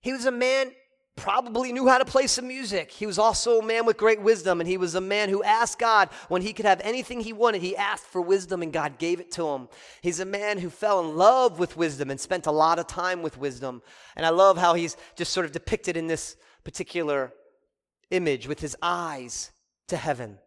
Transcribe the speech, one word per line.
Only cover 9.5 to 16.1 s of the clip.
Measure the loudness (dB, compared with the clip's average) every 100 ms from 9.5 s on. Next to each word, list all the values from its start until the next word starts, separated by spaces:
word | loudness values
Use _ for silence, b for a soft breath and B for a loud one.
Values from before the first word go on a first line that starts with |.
| -4 -8 B B B
He's | -6 -4
a |
man | -6 -4 -4 -4
who | -6
fell | -4 0 2
in | 0 4
love | 6 6 2 0
with | -6 -2
wisdom | -4 -2 -8
and | -8
spent | -6 -4 -2
a |
lot | 2 4 2
of | -2
time | -4 -4 -4
with | -6 -6
wisdom. | -8 -8 -10 -12 _ B B
And | -4
I | 0
love | 6 6 6
how | 4
he's | 2 -2 -8 B -8
just | -4
sort | -2 -4
of |
depicted | -6 -6 -6 -4 -6
in |
this | -4